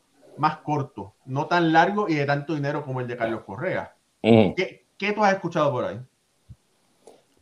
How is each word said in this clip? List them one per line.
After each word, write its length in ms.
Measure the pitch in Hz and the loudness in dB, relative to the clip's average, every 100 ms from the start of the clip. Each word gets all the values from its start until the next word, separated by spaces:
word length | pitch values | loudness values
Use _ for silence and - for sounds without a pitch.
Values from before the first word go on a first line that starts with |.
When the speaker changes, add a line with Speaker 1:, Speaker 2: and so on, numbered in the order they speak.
| _ _ - - | _ _ -20 -2
Speaker 1:
más 200 | 151 160 | -2 -2
corto, 580 | - 147 131 - 95 _ - | -4 -4 -4 -10 -16 _ -8
no 220 | 135 156 | -6 0
tan 260 | 175 165 | 2 4
largo 340 | 165 175 208 165 | 4 4 2 0
y 80 | 151 | 0
de 100 | 143 | 0
tanto 300 | 143 143 156 | -2 -2 -4
dinero 280 | 139 147 | -2 -4
como 180 | 139 127 | -6 -8
el 60 | 123 | -6
de 100 | 120 | -4
Carlos 260 | 113 113 | -4 -4
Correa. 520 | - 98 175 113 85 - _ _ | -8 -8 -6 -6 -8 -16 _ _
Speaker 2:
Ujú. 320 | 110 113 95 120 | 6 6 6 2
Speaker 1:
¿Qué, 300 | 185 - _ _ | -6 -8 _ _
qué 140 | 202 | -4
tú 120 | 208 | 0
has 100 | 202 | 2
escuchado 380 | 190 170 170 147 | 2 -2 0 0
por 140 | 123 98 | 0 -4
ahí? 140 | 107 127 _ _ _ _ - _ _ _ _ - - _ _ | -8 -14 _ _ _ _ -20 _ _ _ _ -20 -20 _ _